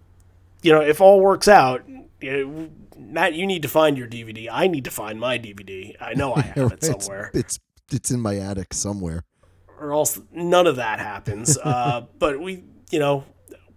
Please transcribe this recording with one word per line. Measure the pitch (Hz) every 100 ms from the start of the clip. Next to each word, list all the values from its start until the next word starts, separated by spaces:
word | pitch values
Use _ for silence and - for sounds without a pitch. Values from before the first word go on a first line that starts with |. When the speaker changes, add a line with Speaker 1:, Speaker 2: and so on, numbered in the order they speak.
| _ _ _ _ _ _
Speaker 1:
you | -
know, | 156
if | 151 151
all | 196 196
works | 196 190 202
out, | 196 131 135 -
you | 262 - - 135
know, | 139 135 156 160 - - -
Matt, | 117 156 185
you | 156 196
need | 185
to | 143
find | 156 156 135
your | 120
D | 117
V | 113
D. | 110 110
I | 113 185
need | 156 123
to |
find | - 110 110
my | 120 123
D | 113
V | 101
D. | 98 95 98 -
I | - 135
know | 139 135
I |
Speaker 2:
<laughs> |
Speaker 1:
have | - -
Speaker 2:
Right. | 127
Speaker 1:
it | 101
somewhere. | 160 139 - 98 104
Speaker 2:
It's, | 180 120 - _ _ -
it's | 131 -
in | 123
my | 113 101
attic | 98 98 90
somewhere. | - 101 101 87 82 - _ _ _ _ -
Speaker 1:
Or | 151
else | 151 147 - -
none | - 170 180 180
of | 127
that | 113 107
happens. | 104 101 - 101 120 135
Speaker 2:
<laughs> |
Speaker 1:
Uh, | 151 123 120 120 - -
but | 165 139
we, | 180 185 - _ -
you | 165
know, | 143 139 139 _ - - _